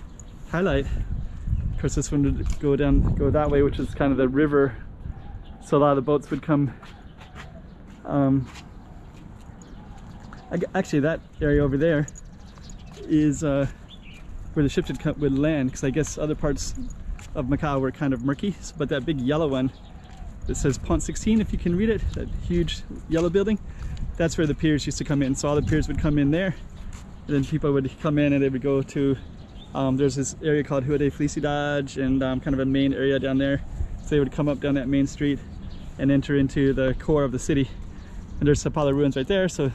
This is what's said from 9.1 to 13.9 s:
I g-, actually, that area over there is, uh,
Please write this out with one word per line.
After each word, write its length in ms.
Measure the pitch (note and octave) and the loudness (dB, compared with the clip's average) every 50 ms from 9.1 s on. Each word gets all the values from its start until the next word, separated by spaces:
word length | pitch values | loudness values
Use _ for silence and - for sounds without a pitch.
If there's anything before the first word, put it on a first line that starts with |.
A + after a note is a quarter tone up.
| - - - - - - - - - - - - - - - - - - - - - - - - - - - - | -18 -18 -18 -18 -18 -18 -18 -18 -18 -18 -18 -18 -16 -16 -16 -16 -16 -16 -16 -16 -16 -16 -16 -16 -16 -16 -10 -4
I 80 | - E3+ | -4 -2
g-, 80 | - - - | -2 -2 0
actually, 260 | F#3 F#3+ - - D3 | -2 0 2 2 2
that 200 | C3+ D#3 E3 - - - - - | 2 2 0 -2 -6 -12 -8 -2
area 240 | D#3 D3 C#3+ D3 C#3+ | 2 4 4 4 4
over 140 | C#3 C3 C#3 | 4 2 2
there 280 | D#3 E3+ D#3 D3 D3+ - - - - - - - - - - - - - - - - - - - - - | 4 4 4 4 2 -2 -6 -14 -16 -18 -18 -18 -18 -18 -18 -18 -16 -16 -16 -16 -16 -16 -16 -12 -4 2
is, 340 | D#3+ D3+ D3+ D3+ C3+ C3+ - | 2 4 4 4 2 2 0
uh, 240 | C#3+ C#3 C#3 C#3 - - - - - | 0 2 2 0 0 -2 -8 -16 -18